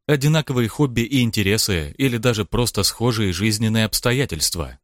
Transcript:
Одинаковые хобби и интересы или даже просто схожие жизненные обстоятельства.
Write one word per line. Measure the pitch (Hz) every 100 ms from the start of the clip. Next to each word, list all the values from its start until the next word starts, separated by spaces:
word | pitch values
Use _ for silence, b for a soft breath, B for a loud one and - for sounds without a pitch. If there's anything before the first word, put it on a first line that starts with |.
| -
Одинаковые | 147 143 160 143 127 113
хобби | - 143 117
и | 117 135
интересы | 120 107 98 107 - 90 76 -
или | 135 120
даже | 123 110 92
просто | 110 123 -
схожие | 95 - 120 113 101
жизненные | 87 110 107 113 110 110
обстоятельства. | - 123 127 127 80 - 87 69 64